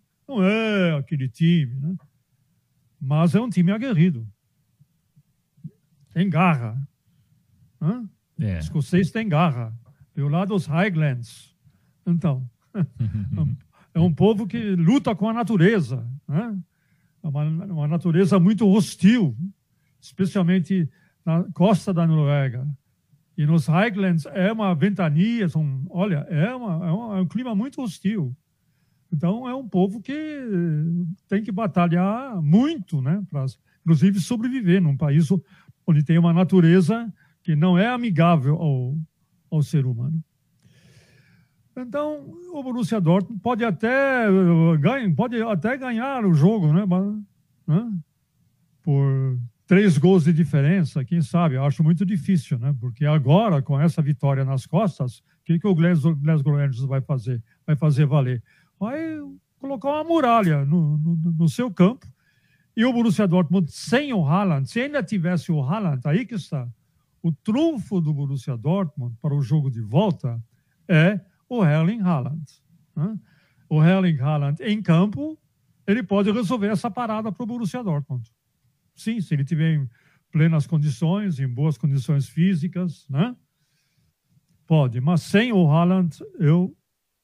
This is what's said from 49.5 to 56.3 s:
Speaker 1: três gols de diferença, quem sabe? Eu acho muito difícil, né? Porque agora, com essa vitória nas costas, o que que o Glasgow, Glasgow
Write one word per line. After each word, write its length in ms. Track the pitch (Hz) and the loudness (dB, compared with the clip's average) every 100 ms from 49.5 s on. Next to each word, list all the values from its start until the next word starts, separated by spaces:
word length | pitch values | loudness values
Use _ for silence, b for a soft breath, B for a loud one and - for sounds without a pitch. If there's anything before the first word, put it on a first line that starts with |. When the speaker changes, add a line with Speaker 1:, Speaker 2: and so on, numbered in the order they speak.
| _ - | _ 2
Speaker 1:
três 320 | 180 208 147 | 4 4 4
gols 260 | 175 190 | 6 6
de 100 | 151 | 4
diferença, 720 | 160 160 151 139 196 151 139 123 | 2 2 2 2 2 0 -4 -4
quem 160 | 170 | -2
sabe? 340 | 143 170 170 131 | 0 0 0 0
Eu 100 | 143 | -2
acho 180 | 135 | 0
muito 220 | 160 170 185 | 2 2 0
difícil, 520 | 196 135 180 - 127 | -2 0 -2 0 -4
né? 180 | 131 135 | -2 -4
Porque 260 | 123 110 147 | -6 -4 0
agora, 560 | 156 127 175 226 147 | 2 4 4 4 0
com 180 | - 139 | 0 0
essa 220 | 165 - | 0 0
vitória 420 | 143 143 143 135 | -2 0 0 0
nas 220 | 135 135 - | -2 -4 -2
costas, 540 | 165 214 - 123 - | 0 0 -2 -6 -8
o 40 | _ _ - | _ _ -2
que 140 | 170 | 0
que 80 | 208 | 2
o 80 | 170 | 2
Glasgow, 400 | 170 175 151 151 | 4 4 2 0
Glasgow 400 | 147 | 0